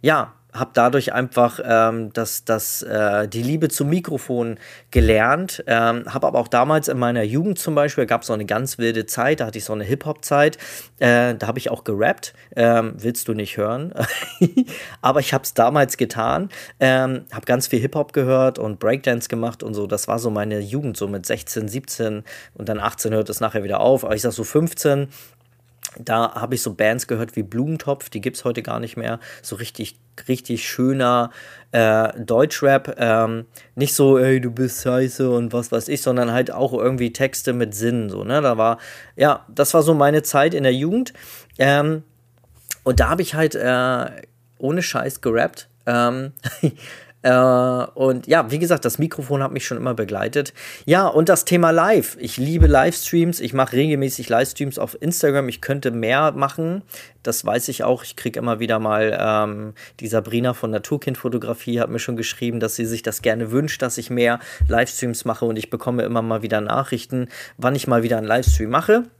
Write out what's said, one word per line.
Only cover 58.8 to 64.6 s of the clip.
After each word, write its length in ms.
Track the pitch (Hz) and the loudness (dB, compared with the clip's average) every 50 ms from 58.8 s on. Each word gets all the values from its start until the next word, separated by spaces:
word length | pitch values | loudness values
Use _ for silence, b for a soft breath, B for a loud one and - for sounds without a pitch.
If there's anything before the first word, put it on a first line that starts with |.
| 110 107 107 107 110 110 107 92 | 0 0 0 2 2 0 0 0
ähm, 560 | - 110 107 107 107 104 104 104 107 107 110 B B B B - | 0 2 2 2 0 -2 -4 -8 -10 -12 -14 B B B B -12
die 60 | 123 110 | -8 -2
Sabrina 460 | 107 110 - - 113 117 120 127 123 | -2 -2 -2 0 -2 0 0 0 -2
von 180 | - - 113 | -2 -4 -4
Naturkind 460 | 107 104 101 - 151 143 - - 131 - | -4 -4 -4 -4 -6 -4 -2 -4 -6 -4
Fotografie 600 | - 127 117 120 113 113 117 - - - 120 120 | -4 -4 -4 -4 -4 -4 -8 -8 -6 -4 -2 -2
hat 100 | 117 - | -2 -2
mir 100 | 110 113 | -4 -6
schon 180 | - - 123 113 | -6 -6 -6 -6
geschrieben, 420 | 110 - - - 123 120 113 117 | -6 -6 -6 -4 -4 -4 -2 -2
dass 160 | 110 110 - | -4 -4 -2
sie 100 | - 117 | -4 -4
sich 180 | 113 117 113 - | -4 -4 -4 -6
das 180 | 113 107 - | -6 -6 -2
gerne 300 | - 120 110 113 117 110 | 0 0 0 0 -2 -2
wünscht, 300 | 113 131 151 151 - - | 0 0 0 -2 -4 -4
dass 160 | - 127 - - | -4 -4 -4 -6
ich 120 | 117 - | -8 -6
mehr 300 | 123 120 120 117 117 117 B B B B | 0 2 2 2 2 0 B B B B